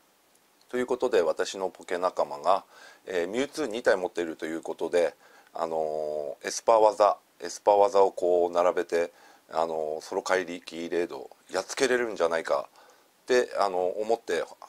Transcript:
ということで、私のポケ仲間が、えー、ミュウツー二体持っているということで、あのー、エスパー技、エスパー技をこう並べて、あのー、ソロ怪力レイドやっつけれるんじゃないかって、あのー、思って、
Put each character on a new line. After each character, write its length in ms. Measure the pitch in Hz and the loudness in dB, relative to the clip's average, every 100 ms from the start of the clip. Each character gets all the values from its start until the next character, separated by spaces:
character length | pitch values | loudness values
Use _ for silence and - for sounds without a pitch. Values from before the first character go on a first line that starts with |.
| _ _ _ _ _ _ _ | _ _ _ _ _ _ _
と 80 | 127 | -4
い 60 | |
う 40 | 123 | -2
こ 120 | 127 | -2
と 100 | 127 | 2
で、 140 | 104 | 2
私 340 | 80 - 90 98 | 2 0 -4 -4
の 140 | 92 | -6
ポ 140 | - | -8
ケ 120 | - 90 | -8 -2
仲 300 | 90 - 76 | -2 -2 -4
間 120 | 73 | -2
が、 220 | 80 95 - - - - - | 0 0 -2 -20 -20 -18 -8
え 180 | 92 | -4
ー、 20 | 87 | -2
ミ 120 | 117 | -4
ュ 80 | 139 | -4
ウ 20 | |
ツ 140 | - | -4
ー 40 | 135 | -6
二 140 | 113 | -2
体 140 | 127 98 | 2 2
持 120 | 90 | 0
っ 20 | |
て 100 | - | -4
い 60 | 85 | -6
る 100 | 78 | -6
と 80 | |
い 80 | 82 | -8
う 60 | 80 | -8
こ 140 | 82 | -8
と 160 | 80 82 | -6 -2
で、 240 | 87 80 - - - _ | 2 0 -2 -20 -20 _
あ 120 | - 82 | -6 -4
の 680 | 80 78 78 76 76 73 - | -4 -4 -4 -4 -6 -8 -8
ー、 40 | 98 | -8
エ 20 | |
ス 120 | - | -2
パ 140 | - 113 | 4 6
ー 40 | |
技、 340 | 107 101 101 - _ - | 6 6 4 2 _ -14
エ 80 | - | -12
ス 140 | - | -2
パ 100 | - | 4
ー 20 | 104 | 6
技 260 | 101 98 | 6 6
を 100 | 95 | 4
こ 360 | - 90 90 87 | 2 0 2 2
う 20 | |
並 240 | 87 90 | 2 2
べ 100 | 87 | 0
て、 300 | 85 85 87 - - _ - | 0 -2 -2 -6 -20 _ -8
あ 140 | 80 | -4
の 320 | 82 80 78 78 | -2 -2 -6 -8
ー、 40 | |
ソ 140 | - 95 | -6 -6
ロ 60 | |
怪 220 | - 95 | 0 0
力 460 | 85 87 - 82 82 | -2 -8 -12 -10 -4
レ 140 | 85 | -2
イ 40 | 85 | -2
ド 220 | - - - - | -6 -14 -20 -8
や 120 | 90 | -6
っ 20 | - | -6
つ 80 | |
け 140 | - 131 | -2 0
れ 80 | 123 | 0
る 160 | 117 | -2
ん 40 | 90 | 0
じ 60 | |
ゃ 60 | 82 | 0
な 80 | 82 | 0
い 80 | |
か 240 | 80 71 - _ - _ _ _ | -2 -2 -4 _ -20 _ _ _
っ 40 | - | 0
て、 240 | 123 - - | 0 0 0
あ 100 | 98 | -2
の 100 | 90 | 0
ー、 220 | 90 101 | -2 -2
思 140 | 107 | -2
っ 60 | 113 | -2
て、 240 | - 82 - - | -2 -4 -4 -10